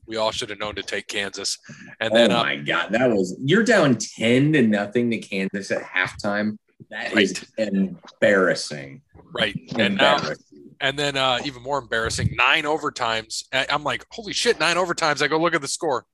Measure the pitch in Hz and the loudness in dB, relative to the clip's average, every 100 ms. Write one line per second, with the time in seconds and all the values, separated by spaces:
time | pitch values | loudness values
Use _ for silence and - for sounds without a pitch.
0 | - 110 110 - 107 101 107 98 - 101 | -6 -2 0 -2 -6 -6 -8 -8 -6 -8
1 | - 107 98 98 95 - - - - - | -6 -6 -4 -4 -6 -6 -10 -20 -18 -6
2 | 110 113 117 117 69 71 73 82 85 113 | 2 4 6 4 0 -2 -2 -2 0 2
3 | 127 104 90 - 135 208 220 208 147 113 | 2 2 0 -2 2 4 4 4 4 2
4 | - - 113 131 147 151 110 101 104 123 | -2 -2 2 4 4 4 4 2 0 0
5 | 120 107 - 95 98 101 98 104 - 92 | 0 -2 -4 -4 -4 -4 -4 -6 -4 -2
6 | 95 - 104 104 104 107 _ - - 107 | -2 -4 -4 -2 -2 -4 _ -20 -16 -10
7 | 120 107 98 - - - 104 98 92 - | -2 2 2 0 -8 -4 -2 0 0 -4
8 | - - 110 98 90 80 - 73 69 69 | -18 2 4 6 4 2 -4 -10 -12 -16
9 | _ - - - 110 - - 120 101 98 | _ -20 -12 -4 -4 -4 -6 -2 0 2
10 | 143 143 - 87 _ - - - 135 143 | 2 2 -2 -10 _ -20 -20 -6 -4 -2
11 | 143 135 131 123 143 123 127 139 117 113 | -2 0 0 0 -4 -8 -6 -6 -2 -2
12 | 113 120 120 113 127 156 147 156 147 - | -2 -2 -2 2 2 2 2 -2 -2 -4
13 | 117 113 110 - - 131 135 143 143 120 | -2 -2 -4 -10 -4 -2 0 -2 -2 -6
14 | - - 202 - 240 - 160 175 180 160 | -8 -14 -8 -2 0 2 2 2 0 0
15 | 160 139 143 156 170 160 135 - 165 120 | 0 2 2 2 2 0 -2 -4 -2 -4
16 | - | -6